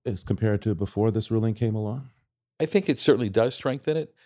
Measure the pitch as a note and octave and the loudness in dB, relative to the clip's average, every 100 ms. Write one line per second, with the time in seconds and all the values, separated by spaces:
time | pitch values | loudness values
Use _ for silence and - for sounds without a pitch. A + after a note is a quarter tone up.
0 | - F#2+ - G2+ A2 G#2 A2 F#2 G2+ - | -6 -6 -4 0 2 0 0 -2 -4 0
1 | A2 G#2+ G#2 A2+ A2+ G#2+ A#2 G#2+ G#2+ B2 | 0 0 -2 0 0 0 -2 -2 -4 -8
2 | C3+ _ _ _ _ _ D#3+ G3+ F#3+ C3+ | -12 _ _ _ _ _ 0 0 0 0
3 | - A#2+ A2+ G2 A#2 - C#3 C3+ - D#3 | 4 4 4 2 2 0 -4 -4 -2 -4
4 | D3+ _ | -4 _